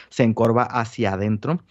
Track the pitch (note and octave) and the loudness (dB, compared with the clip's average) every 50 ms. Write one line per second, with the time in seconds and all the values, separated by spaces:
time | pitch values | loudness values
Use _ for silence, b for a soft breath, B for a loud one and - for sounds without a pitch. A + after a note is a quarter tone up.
0 | B B - - B2+ A2+ A2 A#2 A#2 A2+ A2+ A#2+ B2 B2 - B2 A2+ A2+ - - | B B -2 0 2 2 2 2 2 2 2 2 0 0 -2 -4 -4 -4 -4 -4
1 | A#2 G2 F#2+ F#2 G2+ G#2+ G#2+ G#2 - C3 D#3+ F3 b b | -2 -2 0 0 0 -2 -2 -2 -2 -4 -4 -6 b b